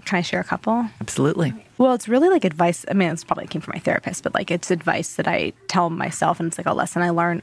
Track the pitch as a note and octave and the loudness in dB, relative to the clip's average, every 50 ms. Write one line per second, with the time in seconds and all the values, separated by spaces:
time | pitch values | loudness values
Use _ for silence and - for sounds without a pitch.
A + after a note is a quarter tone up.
0 | - - G3 F3 E3+ - - F3+ F#3 - - - - G#3+ A3+ A#3+ A#3 G#3+ - - | -6 -2 0 0 0 0 -2 -4 -2 -2 -4 -2 0 0 0 0 0 -4 -6 -10
1 | - - - - C3+ D3+ - - E3 C3 A3 - - - _ - B3+ C4 B3+ - | -10 -6 0 2 2 2 2 2 0 0 -2 -6 -12 -6 _ 4 4 4 4 2
2 | - G#3+ A#3+ C4 D#4+ F#4 F#4+ D#4 - F#3 - D#3+ F3 F3 E3+ - - - - G3 | 0 2 2 4 6 6 4 4 2 2 2 2 2 2 2 0 -2 0 2 2
3 | F#3 D#3+ D#3+ E3 - - - - - - - E3 - - - D#3+ - E3 - - | 2 2 0 -4 -2 -4 -4 -4 -4 -6 -6 -8 -6 -8 -8 -4 -2 0 0 0
4 | - - F3+ - - - - - G3 - E3+ F3 - - F3+ E3 - E3 - - | -2 -4 -6 -4 -4 -2 -2 -2 -2 -2 -4 -2 0 -2 -2 0 0 -2 -2 -2
5 | E3 - - - D#3 E3 E3+ - D2+ - - _ - - - F#3+ F3 E3+ E3 D#3+ | -2 -6 -4 -4 -2 -2 -2 -2 -4 -6 -6 _ -6 -2 0 0 2 0 -2 -4
6 | - - - - - D#3+ F3 - E3 E3 - - - D#3+ - - - - - F3 | -6 -4 -2 0 0 0 0 0 -2 -4 -4 -4 -2 -2 0 0 0 -2 0 0
7 | F3 F3 E3+ E3+ E3+ F3 E3+ E3 | 0 2 2 2 2 2 0 -2